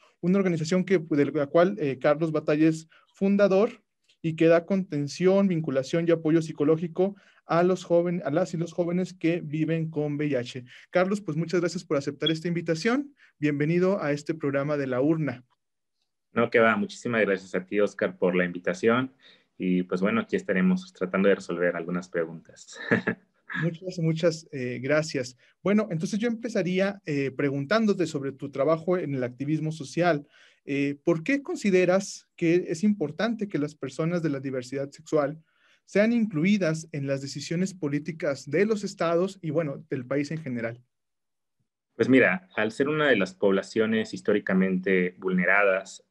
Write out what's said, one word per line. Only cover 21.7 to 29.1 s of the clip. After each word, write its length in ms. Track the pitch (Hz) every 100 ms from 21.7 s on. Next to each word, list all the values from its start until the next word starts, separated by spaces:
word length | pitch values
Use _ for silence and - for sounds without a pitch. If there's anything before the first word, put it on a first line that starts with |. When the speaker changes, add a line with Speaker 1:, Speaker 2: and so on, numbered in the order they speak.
Speaker 2:
algunas 340 | 85 82 87 -
preguntas. 720 | 85 82 82 - - - - -
<laughs> 400 | - - - _ _ - 185
Speaker 1:
Muchas, 340 | 165 165 185 175
muchas, 500 | 160 160 170 160 -
eh, 260 | 139 123 123
gracias. 560 | 135 151 156 139 123 - _ _
Bueno, 280 | 180 208 214
entonces 300 | 160 196 208
yo 80 | 240
empezaría, 760 | 226 240 214 175 180 196 196
eh, 280 | - 143 135
preguntándote 720 | 131 143 139 139 220 214 196 160
sobre 240 | 143 135
tu 220 | 135 139
trabajo 440 | 135 143 160 165 180
en 160 | 143